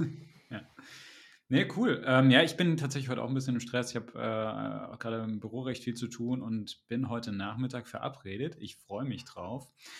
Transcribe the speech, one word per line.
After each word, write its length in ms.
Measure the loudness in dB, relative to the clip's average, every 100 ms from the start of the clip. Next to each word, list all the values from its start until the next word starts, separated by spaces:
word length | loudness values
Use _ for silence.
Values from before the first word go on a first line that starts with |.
| -2 -4
<laughs> 300 | -16 -20 -14
Ja. 120 | -14 -14 -20 -20 -20 -20 -20 -20 -16 0
Nee, 160 | 2 2 2
cool. 280 | 2 2 6
Ähm, 240 | 8 10
ja, 140 | 10
ich 140 | 8 4
bin 200 | 2 2
tatsächlich 320 | 0 -2 -2
heute 140 | -2
auch 40 | 0
ein 60 |
bisschen 220 | -2 0 -2
im 40 |
Stress. 300 | 0 -2 0
Ich 60 | -4
hab, 180 | -6
äh, 800 | -6 -2 -2 -2 -2 -4 -6 -10
auch 60 | -8
gerade 240 | -6 -4
im 160 | -4 -4
Büro 220 | -6 -6
recht 220 | -6 -4
viel 120 | -6 -6
zu 120 | -6
tun 360 | -4 -2 -2
und 440 | -2 -4 -6 -12 -6
bin 220 | -4 -2
heute 220 | -4 -4
Nachmittag 560 | -4 -4 -4 -4 -4 -8
verabredet. 680 | -6 -6 -8 -10 -6 -6 -8
Ich 160 | -14 -16
freue 280 | -10 -6
mich 220 | -4 -6 -10
drauf. 480 | -12 -8 -10 -12 _ -20